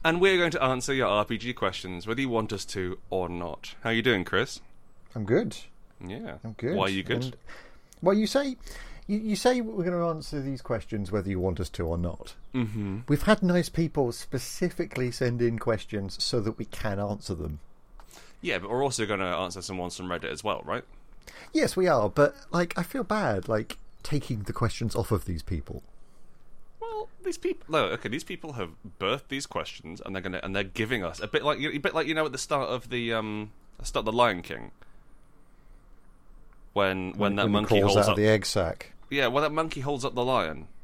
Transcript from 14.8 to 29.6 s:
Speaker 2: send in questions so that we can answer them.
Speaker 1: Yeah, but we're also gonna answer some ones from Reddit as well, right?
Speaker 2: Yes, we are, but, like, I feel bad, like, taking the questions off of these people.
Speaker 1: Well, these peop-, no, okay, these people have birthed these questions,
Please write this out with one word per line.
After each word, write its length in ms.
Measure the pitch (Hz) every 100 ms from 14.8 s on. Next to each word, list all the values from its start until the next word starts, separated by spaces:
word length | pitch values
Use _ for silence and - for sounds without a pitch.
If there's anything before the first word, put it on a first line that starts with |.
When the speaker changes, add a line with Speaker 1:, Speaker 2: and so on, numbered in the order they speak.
| 175 - 123
Speaker 2:
send 300 | - 127 117
in 160 | 120 113
questions 680 | 117 110 - 104 95 -
so 160 | - 123
that 160 | 107 -
we 60 | 110
can 340 | - 110 98
answer 340 | 101 101 -
them. 260 | 85 80 76 - - - - - - - -
Speaker 1:
Yeah, 200 | 180 98
but 100 | 98
we're 140 | 120
also 240 | 139 123 104
gonna 280 | 101 92 82
answer 260 | 90 92
some 160 | 90 95
ones 180 | 90 -
from 100 | 92
Reddit 240 | 85 78
as 120 | -
well, 180 | 104 90
right? 200 | - 113 - - - - - - -
Speaker 2:
Yes, 240 | 311 285 -
we 120 | 180
are, 200 | 135 104
but, 260 | - 143 - -
like, 260 | 175 175 -
I 60 |
feel 200 | 170 277
bad, 460 | 208 214 160 101 92
like, 280 | 107 - - - -
taking 400 | - 143 - 113
the 100 | 98
questions 420 | - 117 - 113 117
off 160 | -
of 140 | 104 -
these 160 | 82
people. 420 | - - - - - - - - - - - - - -
Speaker 1:
Well, 300 | 453 427 453 -
these 140 | 381 -
peop-, 300 | 359 - -
no, 180 | 156 101
okay, 220 | 104 -
these 160 | 131
people 300 | - 180 160
have 160 | 123 87 - 101 -
birthed 280 | 95 135 -
these 160 | 135 135
questions, 560 | -